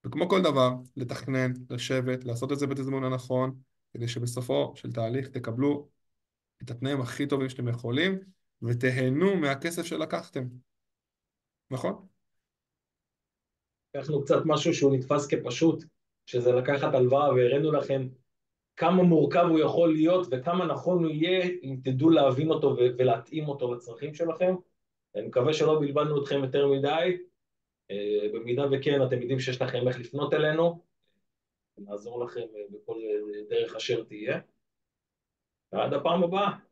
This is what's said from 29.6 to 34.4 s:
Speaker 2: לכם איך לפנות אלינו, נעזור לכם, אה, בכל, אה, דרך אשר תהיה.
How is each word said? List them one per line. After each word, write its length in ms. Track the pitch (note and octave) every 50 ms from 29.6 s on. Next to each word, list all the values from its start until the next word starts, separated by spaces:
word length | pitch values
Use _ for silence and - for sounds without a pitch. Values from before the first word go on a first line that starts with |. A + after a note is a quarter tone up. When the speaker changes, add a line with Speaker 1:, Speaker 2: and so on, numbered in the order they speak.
Speaker 2:
לכם 260 | B2+ B2+ - A#2+ B2
איך 120 | B2+ B2 B2
לפנות 340 | A#2+ - - C#3+ C#3+ - E3
אלינו, 480 | D3+ D3+ D#3 D#3 D#3+ E3+ E3+ E3+ E3+ _ _ _ _ _ _ _ _ _ _ _ _ _ _ _ _ _ _ _
נעזור 480 | - G2+ G2+ G#2 G#2 G#2+ A#2 A#2+ A#2+ A#2+
לכם, 140 | A#2+ - A#2+
אה, 220 | A2+ A2 G#2+ G#2 G#2 G2+
בכל, 240 | G2+ G#2 _ A#2+ A2+
אה, 460 | A2+ A2+ A2 G#2 G#2 G#2+ G#2 G#2 G#2 G#2 -
דרך 260 | A#2 A#2 A#2 A2+ -
אשר 280 | A2 - - A#2+ A#2 A2+
תהיה. 360 | _ G#2+ G#2+ G#2+ B2 D3+ F3